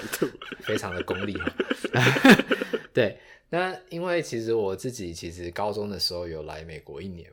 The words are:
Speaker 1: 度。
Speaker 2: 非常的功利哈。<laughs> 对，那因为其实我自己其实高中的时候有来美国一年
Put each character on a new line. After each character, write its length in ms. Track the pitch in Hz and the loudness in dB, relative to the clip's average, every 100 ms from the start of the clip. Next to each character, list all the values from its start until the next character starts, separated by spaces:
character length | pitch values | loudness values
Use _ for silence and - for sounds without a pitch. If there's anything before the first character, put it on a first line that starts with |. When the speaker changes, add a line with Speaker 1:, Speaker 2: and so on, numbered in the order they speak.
| 110 - | -2 -2
Speaker 1:
度。 80 | - - - - | -4 -4 -14 -10
Speaker 2:
非 140 | - 107 | -4 -2
常 160 | 101 | -2
的 80 | 87 | -6
功 220 | - 92 104 | -4 -4 -4
利 80 | 98 | -4
哈。 160 | - - - - - 127 127 135 | -4 -4 -4 -4 0 4 4 8
<laughs> 680 | 269 214 - - - - - | 10 10 8 -2 -2 -6 -2
对， 240 | - 190 - - - _ | 2 2 0 -12 -20 _
那 260 | 170 185 175 - | -2 -2 -4 -10
因 140 | 170 | -6
为 180 | 180 175 | -2 -2
其 200 | - 120 | -2 -4
实 120 | 113 | 0
我 220 | 113 98 95 | 0 0 -2
自 160 | 131 | -6
己 220 | 117 90 | -6 -8
其 180 | 82 90 | -8 -10
实 180 | 85 87 | -10 -8
高 220 | 85 104 | -4 -4
中 180 | 104 104 | -4 -6
的 80 | 92 | -4
时 160 | - | -4
候 140 | 87 87 | -4 -6
有 160 | 80 | -8
来 180 | 78 78 82 | -8 -12 -12
美 120 | 78 | -14
国 220 | - 71 | -14 -12
一 60 | 95 | -10
年 240 | 87 - | -12 -16